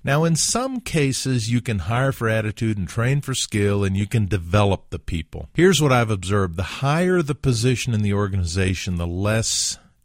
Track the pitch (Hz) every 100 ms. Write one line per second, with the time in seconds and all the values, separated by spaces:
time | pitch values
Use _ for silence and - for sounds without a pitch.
0 | - 143 165 160 - 233 262 262 - 165
1 | 139 123 135 127 110 120 117 104 82 117
2 | 135 131 113 110 107 - 113 104 87 -
3 | 120 139 135 127 - 107 101 101 98 98
4 | 101 117 101 101 82 104 101 92 - 78
5 | - 82 78 78 73 - 180 156 147 127
6 | 113 101 90 104 95 82 90 - 135 156
7 | 180 180 147 147 139 117 123 120 - 110
8 | 104 101 101 95 87 85 92 95 - 87
9 | 85 87 104 110 110 - - - _ _